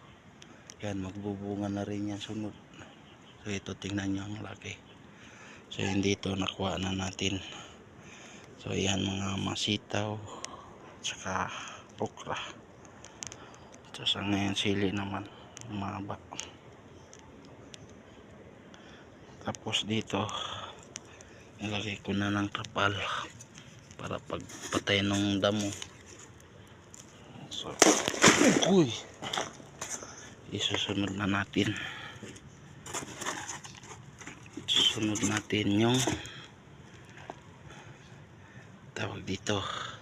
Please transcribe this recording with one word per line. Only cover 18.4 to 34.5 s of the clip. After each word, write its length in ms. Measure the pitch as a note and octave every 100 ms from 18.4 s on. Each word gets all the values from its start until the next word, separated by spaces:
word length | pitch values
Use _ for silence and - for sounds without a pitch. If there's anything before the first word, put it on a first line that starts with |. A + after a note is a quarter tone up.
| - - - - - - - - - -
Tapos 400 | - - A2 -
dito, 400 | G2 A2 - - G#2+ - - - - - - - - - - - - -
nilagay 400 | G#2 G#2 G#2+ G2
ko 160 | - G2
na 160 | G2+
ng 160 | G2+ G2+
trapal 480 | - - - G2+ G2+ - - - - - - - - - -
para 160 | - -
pagpatay 800 | - - - - - G2+ - G2+
nung 320 | G2+ G2+ G2+ G2
damo. 320 | G#2 G#2+ G2+ G2 - - - - - - - - - - - - - - - - - -
So, 160 | - - - - - - - - C#4 - -
uy, 240 | F#3+ C3 - - - - - - - - - - - - - - - -
isusunod 640 | G2+ - G2+ - G2+ G2 F#2+
na 80 |
natin. 480 | G2+ G2+ F#2+ - G#2 G2 - - - - - - - - - - - - - - - - - - - - - - - - - - -